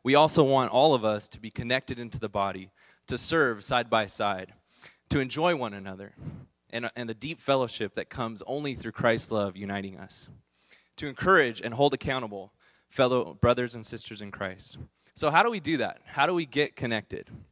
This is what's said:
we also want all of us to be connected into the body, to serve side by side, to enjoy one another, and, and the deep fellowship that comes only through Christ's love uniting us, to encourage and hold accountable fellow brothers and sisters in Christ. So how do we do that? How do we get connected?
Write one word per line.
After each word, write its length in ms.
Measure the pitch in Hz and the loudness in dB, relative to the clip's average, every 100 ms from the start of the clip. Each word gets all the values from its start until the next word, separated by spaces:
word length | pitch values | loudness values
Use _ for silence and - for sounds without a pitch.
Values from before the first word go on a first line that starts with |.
we 100 | 127 | 4
also 300 | 143 156 165 | 6 6 6
want 280 | 135 135 123 | 6 4 4
all 220 | 123 156 | 4 4
of 100 | 127 | 4
us 240 | 107 107 - | 2 -2 -4
to 100 | 117 | -14
be 100 | 110 | -12
connected 480 | - 120 131 - 120 | -8 -2 -2 -2 -10
into 220 | 117 - | -10 -8
the 100 | 107 | -4
body, 400 | 101 98 95 95 _ _ _ - | -2 -2 -4 -14 _ _ _ -8
to 100 | 127 | -6
serve 460 | - 165 131 104 | 0 2 2 0
side 260 | - 123 117 | -2 -2 2
by 160 | 113 98 | 0 0
side, 480 | - 101 95 95 _ _ _ - _ - | -2 -2 -2 -8 _ _ _ -20 _ -4
to 100 | 147 | -2
enjoy 360 | 127 139 175 151 | -2 0 0 0
one 180 | 113 | -4
another, 400 | 101 98 95 101 - - - - _ _ | -8 -12 -12 -14 -14 -14 -14 -18 _ _
and, 220 | 117 120 123 | -8 -6 -8
and 140 | 117 | -10
the 60 | 107 | -8
deep 260 | 143 165 | -10 -6
fellowship 540 | - 135 120 - 104 - | 0 2 0 -4 -6 -6
that 160 | - | -8
comes 320 | - 113 107 - | -6 -8 -8 -8
only 300 | 143 143 120 | -6 -6 -8
through 160 | 113 | -10
Christ's 400 | - 120 113 - | 0 2 2 0
love 260 | 110 101 95 | -2 -2 -4
uniting 400 | 98 98 98 90 | -8 -8 -8 -14
us, 300 | 95 - - - _ _ _ _ _ - | -16 -18 -20 -20 _ _ _ _ _ -12
to 100 | 147 | -12
encourage 520 | 123 185 185 123 107 | 0 6 6 6 0
and 140 | 117 | -4
hold 220 | 120 143 131 | 2 2 2
accountable 580 | 143 131 113 101 98 _ _ _ _ | -4 -4 -6 -10 -14 _ _ _ _
fellow 440 | - 127 127 82 | 2 4 4 0
brothers 400 | - 120 123 120 | 2 4 4 0
and 100 | 117 | -6
sisters 380 | 107 113 - 104 | -12 -12 -12 -14
in 80 | 101 | -12
Christ. 480 | - 98 95 - - - _ _ - | -8 -8 -8 -16 -18 -20 _ _ -4
So 140 | 151 | 2
how 140 | 165 | 4
do 80 | 233 | 4
we 80 | 208 | 0
do 180 | 143 143 | -2 -2
that? 240 | 104 - - | -2 -6 -6
How 200 | 139 151 | 0 2
do 80 | |
we 140 | 175 143 | 2 -2
get 280 | 139 147 - | 0 -2 -2
connected? 540 | 123 110 - - - - - | -4 -4 -6 -12 -14 -20 -20